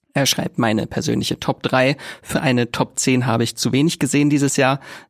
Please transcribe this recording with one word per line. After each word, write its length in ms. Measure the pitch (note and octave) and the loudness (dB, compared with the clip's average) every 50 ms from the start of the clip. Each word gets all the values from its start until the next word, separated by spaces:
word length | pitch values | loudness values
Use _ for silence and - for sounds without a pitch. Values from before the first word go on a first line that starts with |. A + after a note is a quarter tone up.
| _ _ _ | _ _ _
Er 120 | C#3 C3+ | 0 0
schreibt, 340 | - - - - - - - | 0 0 -2 -4 -4 -2 0
meine 260 | A#2+ A2 A2 G#2 - | 0 2 2 0 -2
persönliche 540 | - - - - A#2 A2+ - - - - - | -4 -6 -4 -4 -2 -2 -2 -2 -4 -6 -4
Top 240 | - - B2+ - - | -4 -4 -4 -4 -4
drei. 320 | - - C3 B2+ C3+ D3+ - - - - - | -2 0 2 2 2 0 -2 -8 -14 -18 -16
Für 200 | - - - - | -8 -6 -4 -2
eine 300 | - C3+ B2 B2 A#2+ - | 0 2 2 2 0 -2
Top 280 | - - B2 - - - | -2 -4 -4 -4 -4 -2
zehn 260 | - C3+ C3 B2+ B2 | 0 2 2 2 2
habe 200 | B2 A2+ A#2 A#2 | 0 0 0 0
ich 100 | - - | -2 -4
zu 160 | - - A#2+ | -4 -2 0
wenig 260 | B2+ C3+ D3 F3 - | 2 2 2 0 0
gesehen 320 | - D3+ B2+ - C#3+ D3 D3 | -2 -2 0 2 2 4 4
dieses 280 | D3+ C#3 C#3+ C#3 - | 4 2 2 0 2
Jahr, 240 | C#3+ C3 C3 C#3 C3+ - - - - - | 2 2 2 0 -2 -6 -14 -20 -20 -12